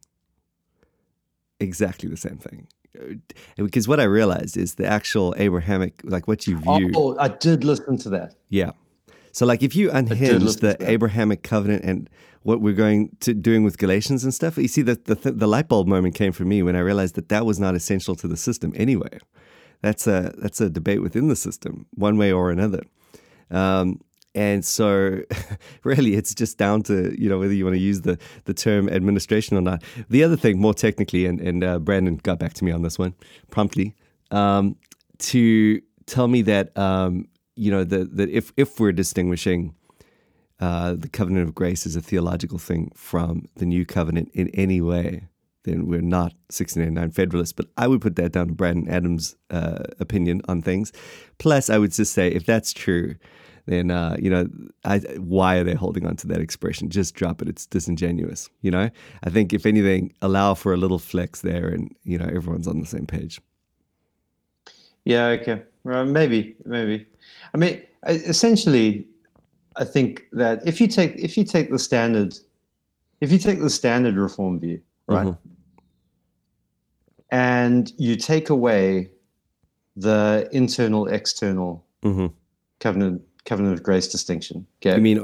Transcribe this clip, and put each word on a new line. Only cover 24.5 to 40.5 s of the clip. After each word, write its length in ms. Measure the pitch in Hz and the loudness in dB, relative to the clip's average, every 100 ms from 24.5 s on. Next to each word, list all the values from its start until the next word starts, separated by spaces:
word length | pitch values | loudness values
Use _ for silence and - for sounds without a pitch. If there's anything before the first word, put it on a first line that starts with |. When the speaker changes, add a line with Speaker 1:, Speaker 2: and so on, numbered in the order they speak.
| 101 | 0
Speaker 1:
so, 560 | - - 107 98 95 95 - 107 - | -2 0 2 2 2 -2 -8 -10 -10
<laughs> 320 | 101 - - | -14 -14 -8
really, 300 | 127 135 120 | 0 2 4
it's 200 | 101 - | 2 -2
just 240 | - 110 - | -4 -6 -2
down 240 | 101 107 | 0 0
to, 300 | 104 98 90 - | 0 0 0 -2
you 80 | 107 | -2
know, 100 | 95 | 0
whether 140 | 98 | 0
you 120 | 98 | 0
wanna 120 | 92 92 | 0 0
use 240 | 98 98 | 0 0
the, 160 | 87 87 - - - | -2 -4 -6 -18 -10
the 80 | |
term 340 | 98 113 104 98 | -4 0 2 2
administration 680 | 92 95 101 - 110 - 101 | 0 0 0 0 -2 0 0
or 40 | |
not. 220 | 90 90 - - 113 | 0 -2 -8 -16 0
The 120 | 120 | 4
other 120 | 165 160 | 4 4
thing, 220 | 113 95 | 2 4
more 140 | 107 | 2
technically, 500 | 101 110 - 101 92 90 | 2 0 0 -2 0 0
and, 140 | 87 | -2
and, 220 | 87 87 | -2 -2
uh, 160 | 92 87 | 0 -2
Brandon 380 | 80 98 92 80 | 0 0 0 -2
got 220 | - 87 | -4 -4
back 120 | 82 | -4
to 100 | - | -4
me 80 | 90 | -2
on 100 | 85 | -2
this 160 | 85 - | -4 -4
one 160 | 92 92 - - _ | -6 -6 -20 -20 _
promptly, 440 | - 104 - 98 - _ _ - | -2 -2 0 -4 -6 _ _ -6
um, 440 | 104 101 101 101 - _ _ _ - | 0 2 2 0 -2 _ _ _ -12
to 640 | - 127 113 110 107 107 - _ - | -2 4 6 6 4 2 -2 _ -6
tell 200 | 127 123 | 0 2
me 140 | 123 | 4
that, 340 | 104 101 95 - | 4 2 0 -2
um, 520 | 98 95 92 90 - _ _ | 0 2 0 -2 -8 _ _
you 160 | - 104 | -4 0
know, 140 | 98 | 0
the, 200 | 87 95 92 | 0 0 -2
that 220 | 98 98 | -2 0
if, 220 | 107 - - | 0 -2 -2
if 240 | 139 - | -2 2
we're 100 | 107 | 0
distinguishing, 800 | 85 92 - 90 87 95 87 85 - _ _ _ _ _ _ _ | 2 -2 0 -2 0 -2 -2 -4 -12 _ _ _ _ _ _ _